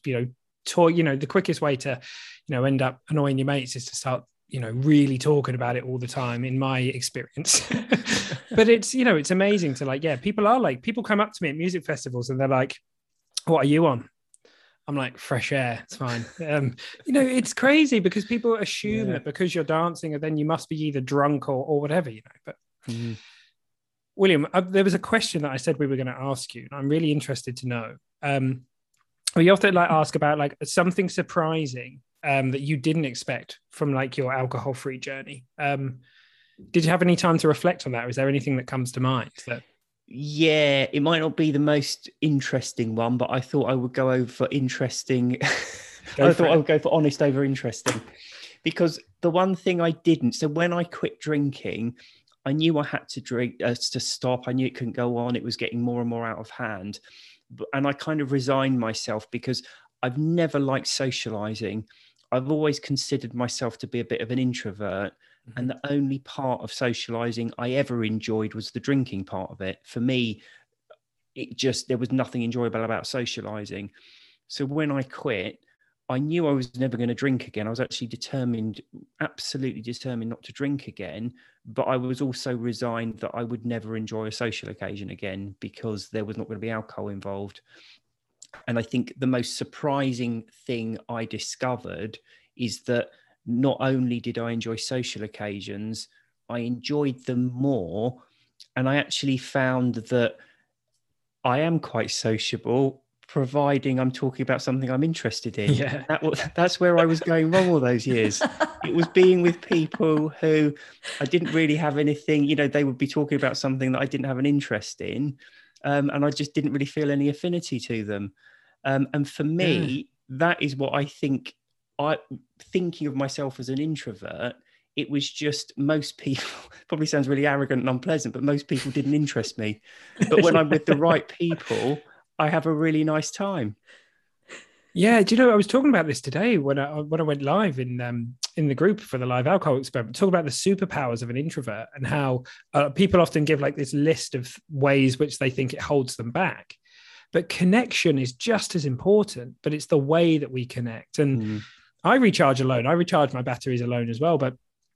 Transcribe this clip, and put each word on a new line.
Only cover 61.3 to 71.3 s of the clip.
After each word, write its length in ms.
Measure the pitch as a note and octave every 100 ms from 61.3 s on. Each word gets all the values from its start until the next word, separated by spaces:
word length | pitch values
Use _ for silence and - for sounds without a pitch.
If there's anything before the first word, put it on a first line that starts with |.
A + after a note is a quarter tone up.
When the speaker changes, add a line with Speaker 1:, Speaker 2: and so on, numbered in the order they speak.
| G#2 G#2+ G#2+ G#2 G#2+ G#2+ _ _ _ _
Speaker 2:
I've 180 | B2+ C3+
always 280 | D#3 D3+ C#3+
considered 540 | - C3+ - C#3 A#2 B2
myself 420 | A#2+ - A#2+ -
to 80 | -
be 120 | A#2+
a 60 | A2+
bit 160 | -
of 100 | A2+
an 80 | B2
introvert. 720 | B2+ A#2+ G#2+ G2 G2+ F#2+ G2+ - _ _ A#2+
Speaker 1:
Mm-hmm. 120 | B2+
Speaker 2:
And 100 | B2+
the 100 | - C#3+
only 300 | C#3+ C3+ C3+
part 420 | - - C3 A#2+
of 100 | A2+
socializing 800 | - B2 A#2 - A#2 A#2+ A2+ A2+ -
I 140 | A#2+
ever 320 | C3 C3+ A#2+
enjoyed 500 | A2 A2 A2+ A2 G#2+ A2
was 160 | -
the 80 | -
drinking 460 | - C#3 B2+ G2 F#2
part 260 | F#2+ F#2
of 100 | -
it. 180 | F#2+ -
For 160 | - A#2+
me, 420 | B2 B2+ A#2 G#2+ - - _ _ _ - _ _ _